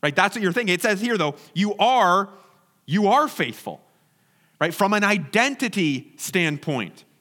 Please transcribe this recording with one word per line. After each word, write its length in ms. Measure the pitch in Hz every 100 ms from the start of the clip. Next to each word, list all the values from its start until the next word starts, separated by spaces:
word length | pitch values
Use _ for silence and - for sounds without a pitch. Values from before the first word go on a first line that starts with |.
Right? 140 | 147 143
That's 180 | 196
what 80 | 233
you're 100 | 196
thinking. 200 | 175 226
It 80 | 180
says 200 | 233 196
here, 180 | 233 226
though, 160 | 151 143 -
you 220 | 160 208 202
are, 540 | 214 254 190 185 196 - _ _ _ _ -
you 220 | 170 208
are 200 | 247 302
faithful. 540 | - 151 - - - _ _ _ _ _ _ _ _
Right? 120 | 156
From 220 | 170 202
an 100 | 208
identity 1080 | 202 208 143 214 254 277 247 196 165 131 - _
standpoint 880 | - 185 165 147 151 135 95 - _ _